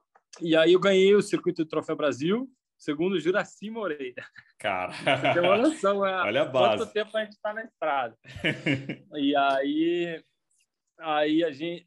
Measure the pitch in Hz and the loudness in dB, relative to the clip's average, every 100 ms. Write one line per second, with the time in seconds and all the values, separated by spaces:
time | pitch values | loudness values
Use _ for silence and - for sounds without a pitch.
0 | _ _ _ - 165 160 165 180 196 190 | _ _ _ -8 0 4 6 6 4 6
1 | 190 208 202 165 175 165 160 156 151 147 | 6 6 2 -2 -2 -4 -4 -4 -4 -2
2 | 147 120 165 226 269 _ _ _ - 147 | -2 -2 -2 -2 -4 _ _ _ -6 -2
3 | 185 185 160 190 - - 208 226 190 147 | -2 -2 0 -2 -2 -10 -12 -8 -6 -6
4 | 127 123 - - _ _ 107 92 90 - | -10 -12 -18 -20 _ _ -4 -2 -4 -4
5 | 151 135 139 170 180 208 302 - 196 202 | 0 2 2 2 4 4 2 2 0 0
6 | 190 185 135 127 156 214 117 104 - 208 | -2 -2 0 0 0 2 2 2 -2 -4
7 | 208 220 214 - 214 220 233 - 156 139 | -4 -6 -6 -8 -10 -8 -12 -6 -4 -2
8 | 120 - - - 156 - 160 135 - 139 | -4 -10 -18 -6 -4 -4 -2 -4 -4 -14
9 | - 151 139 143 139 135 139 151 170 175 | -12 -4 0 2 2 0 0 -2 -2 -2
10 | 170 160 _ _ _ _ _ _ _ - | -4 -8 _ _ _ _ _ _ _ -12
11 | 160 151 151 160 165 135 170 170 | -4 0 2 2 0 -4 -8 -10